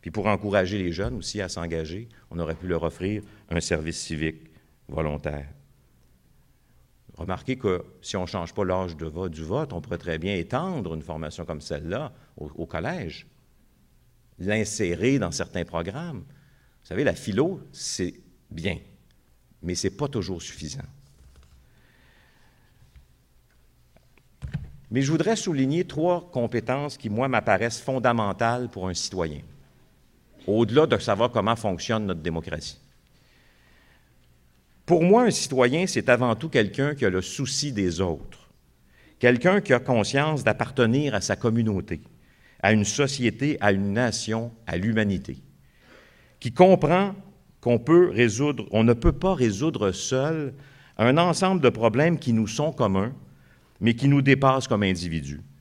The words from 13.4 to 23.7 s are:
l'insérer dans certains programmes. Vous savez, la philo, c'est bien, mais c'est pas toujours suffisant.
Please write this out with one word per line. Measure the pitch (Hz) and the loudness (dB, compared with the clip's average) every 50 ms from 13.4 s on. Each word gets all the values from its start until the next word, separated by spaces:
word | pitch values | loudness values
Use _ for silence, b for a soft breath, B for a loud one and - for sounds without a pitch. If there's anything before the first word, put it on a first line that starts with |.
| _ _ _ _ _ _ _ _ _ _ _ _ _ _ _ _ _ _ _ - | _ _ _ _ _ _ _ _ _ _ _ _ _ _ _ _ _ _ _ -10
l'insérer | 90 95 104 110 107 - - - 110 87 85 78 90 123 135 139 | -4 -2 0 0 0 -2 -2 -2 -2 -2 0 2 2 2 2 2
dans | 107 85 | 0 -2
certains | 82 - 92 - - 92 85 | -4 -6 -6 -6 -4 -6 -6
programmes. | - - 82 85 87 98 135 170 175 147 107 - b b b b b b b b b b b | -4 -4 -6 -6 -6 -8 -10 -10 -10 -12 -12 -14 b b b b b b b b b b b
Vous | b - | b -10
savez, | 82 98 - | -4 0 0
la | 98 85 | 0 0
philo, | - - - 101 101 143 175 190 143 - - | -2 -4 -4 0 0 0 0 0 -6 -12 -18
c'est | - - - - - - 95 87 - - - - _ _ _ _ | -18 -12 -10 -10 -6 -4 -6 -6 -6 -10 -20 -20 _ _ _ _
bien, | 107 160 160 - 85 - - - - _ _ _ _ _ _ _ _ _ _ _ _ _ | -14 -8 -6 -6 -6 -6 -10 -18 -20 _ _ _ _ _ _ _ _ _ _ _ _ _
mais | - 85 90 | -8 -6 -6
c'est | 85 - 98 - | -2 -4 -4 -4
pas | - 147 143 | -4 -6 -4
toujours | 139 120 92 82 95 82 | -4 -6 -6 -6 -8 -10
suffisant. | - - - - 80 78 - 139 - - - - _ _ _ _ - - - - - _ - _ b b b b b b b b b b b b b b b b b b b b b b b b - _ _ - - _ _ _ _ _ _ _ _ _ _ _ _ _ | -10 -14 -14 -14 -14 -12 -12 -12 -14 -16 -18 -20 _ _ _ _ -20 -20 -20 -20 -20 _ -20 _ b b b b b b b b b b b b b b b b b b b b b b b b -20 _ _ -20 -20 _ _ _ _ _ _ _ _ _ _ _ _ _